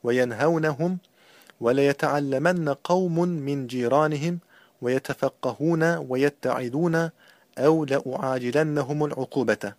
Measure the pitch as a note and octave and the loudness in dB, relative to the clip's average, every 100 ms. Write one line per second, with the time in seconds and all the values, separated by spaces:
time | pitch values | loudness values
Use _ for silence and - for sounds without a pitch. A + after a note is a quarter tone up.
0 | A#2+ B2+ B2 A2 D3 E3 D#3 C3+ F3 F#3 | 2 2 0 2 2 2 0 0 -2 -2
1 | _ _ _ - - _ A#2 C3 C#3 C#3 | _ _ _ -20 -20 _ 0 4 2 2
2 | D3+ C#3+ C#3 C3+ D#3+ F3+ D3+ C#3 - F3+ | 0 0 0 0 0 0 -2 -4 0 0
3 | F#3 E3 F3+ E3+ C#3 C#3+ B2+ B2+ A#2+ C#3 | 2 0 0 -2 -4 -4 -4 -4 2 2
4 | D3+ D3 D#3+ F3 _ - _ _ B2 C3 | 2 0 -4 -4 _ -20 _ _ -2 -2
5 | - C3+ C3+ _ C3 A2+ D#3 E3 E3 E3 | -4 -4 -4 _ -6 -2 0 2 2 0
6 | C3+ B2+ C#3+ - C3 B2 B2 C3+ F3 E3 | -2 0 0 0 -4 -2 -2 -2 0 0
7 | E3 _ _ _ _ - C#3 D#3+ D3 C#3 | -2 _ _ _ _ 0 2 2 0 -2
8 | C3 C3 C3 C3 B2 C#3 D#3 D3 C3 D3 | -2 -4 -2 -2 0 0 0 -2 -2 -2
9 | D3+ C#3 B2+ C#3 A2+ G#2+ G2+ | -2 -4 -4 -2 0 0 -4